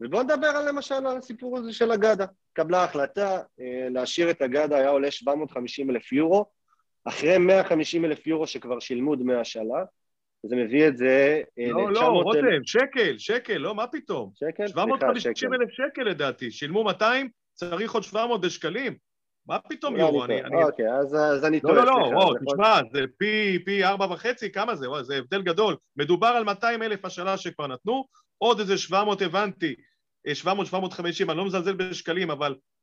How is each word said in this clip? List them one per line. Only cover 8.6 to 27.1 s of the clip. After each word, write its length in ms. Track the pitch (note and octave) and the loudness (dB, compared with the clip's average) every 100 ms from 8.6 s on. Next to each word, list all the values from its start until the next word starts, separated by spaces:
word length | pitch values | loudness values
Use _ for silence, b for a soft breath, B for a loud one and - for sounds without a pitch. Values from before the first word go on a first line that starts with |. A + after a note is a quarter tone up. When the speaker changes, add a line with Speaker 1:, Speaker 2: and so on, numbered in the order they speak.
| A#2+ B2 | -8 -8
Speaker 1:
שילמו 360 | - B2 C#3 C#3 | -4 -2 0 0
דמי 180 | B2+ | 0
השאלה, 500 | B2 A2+ A2+ A2 C#3 F#3 _ _ _ _ _ | 0 -2 -6 -4 -4 -6 _ _ _ _ _
זה 140 | G#2+ B2 | -4 -2
מביא 320 | A2+ C3+ D#3 | 2 4 4
את 80 | B2 | 4
זה, 440 | B2+ C3+ C#3 D3+ - - | 4 4 4 2 -4 -6
אה, 80 | A#2+ | -4
Speaker 2:
לא, 120 | F3+ | -2
לא, 80 | G3+ | 0
Speaker 1:
לתשע 180 | G#3+ B3 | 2 4
מאות 260 | G3 F3 A3 | 4 4 4
אלף. 80 | |
Speaker 2:
רותם, 200 | C4 D#3 | 4 2
שקל, 540 | A#2 A#3 C4 C4 F#3+ - | 0 0 2 2 0 0
שקל, 400 | - A#3+ A#3 F3+ | -2 -4 -2 -4
לא, 160 | D3+ | -4
מה 120 | G#3 B3 | -6 -6
פתאום? 440 | D4+ - D#3+ G2+ | -8 -8 -6 -8
Speaker 1:
שקל? 120 | - D3+ D#3+ | -8 -6 -4
סליחה, 120 | G#3 | -4
Speaker 2:
שבע 160 | E3 | -2
מאות 160 | A3 C4 | 0 0
חמישים 280 | B2+ A#3 B2 A2+ B3+ | 0 0 -2 -4 -2
אלף 160 | B3+ A3 | -2 -2
Speaker 1:
שקל. 120 | - C#4+ | -4 -6
Speaker 2:
שקל 100 | D4 | -4
לדעתי, 480 | A3 D#3+ C#3+ - B2 | -4 -2 -4 -4 -10
שילמו 340 | - D3 F#3+ | -10 -4 -2
מאתיים, 440 | G#3+ F#3 G#3+ B3+ C4+ - _ | 0 0 2 0 -2 -10 _
צריך 380 | - F3 E3+ A3+ | -12 -6 -4 -4
עוד 80 | A3+ | -4
שבע 240 | F#3+ G#3+ A#3+ | -4 -4 -2
מאות 140 | A3+ | -2
בשקלים. 560 | F3 - D#3 G3+ B3+ C#3+ _ _ _ _ - | -2 -4 -6 -6 -6 -8 _ _ _ _ -8
מה 120 | E3+ | -8
פתאום 340 | - D4+ C#4+ | -8 -8 -4
Speaker 1:
אולי 80 | A#3 | 0
Speaker 2:
יורו? 200 | D#3+ D3 | 2 2
Speaker 1:
אני 100 | B2 A2+ | 0 -4
Speaker 2:
אני, 100 | - | 0
Speaker 1:
טועה. 120 | E3+ | 2
Speaker 2:
אני 80 | D#3 | 2
Speaker 1:
אוקיי, 220 | - A2+ C3 | 2 0 0
אז, 160 | C#3 D3+ | 0 2
אז 280 | D3+ C#3 | 2 2
אני 120 | D3+ D#3 | 2 2
Speaker 2:
לא, 40 | |
Speaker 1:
טועה, 140 | - | 4
Speaker 2:
לא, 100 | - | 4
לא, 80 | B3 | 6
Speaker 1:
סליחה, 220 | C4+ C#3 | 4 4
Speaker 2:
לא, 60 | F3+ | 4
Speaker 1:
זה 180 | F#3 A#2+ | 4 2
יכול 120 | C3+ | -2
Speaker 2:
תשמע, 260 | C#3+ A3 G3 A#2 | 2 4 4 2
זה 120 | C#3 C3 - | -2 -4 -2
פי, 400 | G#3 G#3+ G#3 F3+ | -2 0 0 -2
פי 200 | F#3 G3+ | -2 0
ארבע 200 | F#3 G3 | 2 2
וחצי, 480 | G3 E3+ A#3+ A#3+ G#3 | -2 -2 -4 -4 -6
כמה 220 | F#3+ A3 F3+ | -4 -4 -4
זה? 140 | B2+ | -6
וואי, 140 | C#3+ | -6
זה 120 | B2 C#3 | -4 -6
הבדל 260 | B2+ F#3+ | -4 -2
גדול. 340 | F3+ E3+ G#3+ D#3 _ - | 0 2 2 0 _ -4
מדובר 300 | D3 F3 A3+ | 0 4 4
על 180 | A#3+ | 2
מאתיים 380 | G#3 G3 A#3 A#3 | 0 -2 -2 -2
אלף 220 | A3 G3 | -4 -6
השאלה 320 | F#3 | -8